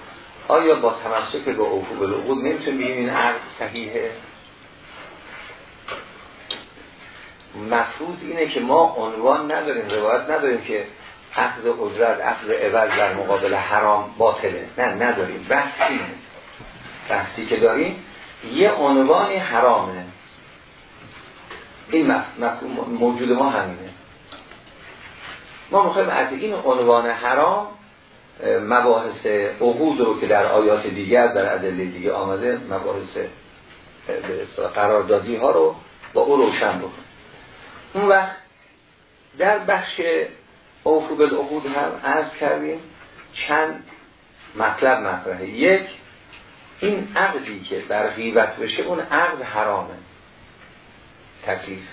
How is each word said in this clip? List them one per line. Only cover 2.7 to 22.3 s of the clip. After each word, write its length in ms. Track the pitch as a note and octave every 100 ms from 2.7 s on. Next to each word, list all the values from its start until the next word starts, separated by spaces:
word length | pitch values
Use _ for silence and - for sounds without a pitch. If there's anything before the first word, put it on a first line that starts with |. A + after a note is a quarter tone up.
| C3+
بگیم 180 | B2 B2+
این 120 | A#2+
عقد 320 | B2+ A#2 A#2 - -
صحیحه؟ 520 | A2 A#2 A2 A#2 A2+ A#2 - - - - - - - - - - - - - - - - - - - - - - - - - - - - - - - - - G#2+ G#2+
مفروض 480 | A#2 A2+ - E3 F3
اینه 260 | - E3 D3+
که 120 | C#3
ما 240 | A#2+ D3+
عنوان 680 | - A#2+ A2+ A2 B2 D3 D3
نداریم، 380 | D3+ D3+ A#2+ G#2
روایت 320 | G#2+ G#2+ B2
نداریم 400 | - D3+ C#3 A#2
که 220 | - G#2+ G2+ - - - - -
اخذ 300 | A#2+ A#2+ A#2
اجرت، 560 | A#2 G#2 G2+ A#2 -
اخذ 280 | B2 - G#2+
عوض 480 | A2+ G#2 A2+ G#2+ -
در 160 | G2+
مقابل 400 | G2 F#2+ G2 G2
حرام 640 | G2 F#2+ G#2 G#2+ G#2 G#2 -
باطله، 480 | A2+ G#2 G2+ F#2 - -
نه، 80 | B2
نداریم. 600 | G2 A#2+ A2 F#2 - F2+
بحث 400 | C#3 C#3 - C3+
اینه، 200 | - - - - - - - - - - - -
بحثی 360 | G#2 F#2+ - G#2+
که 120 | A2
داریم 380 | A2+ B2 F3 F3+ - - - - A#2
یه 180 | C3+ G3+
عنوان 600 | - C#3 C3+ C3+ F3 G3+
حرامه، 760 | F#3+ - A2+ B2 A2 F#2+ F#2 F2 - - - - - - - - - - - - - - - - - -
این 200 | D#3+ C#3
مف-، 280 | A2+ -